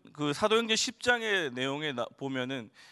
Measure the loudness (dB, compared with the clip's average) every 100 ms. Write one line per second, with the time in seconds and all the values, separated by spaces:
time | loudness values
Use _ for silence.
0 | -16 -2 -2 2 4 4 4 2 0 -2
1 | 0 0 2 0 0 -2 -2 -2 -4 -4
2 | -6 -6 -6 -4 -4 -6 -10 -18 -20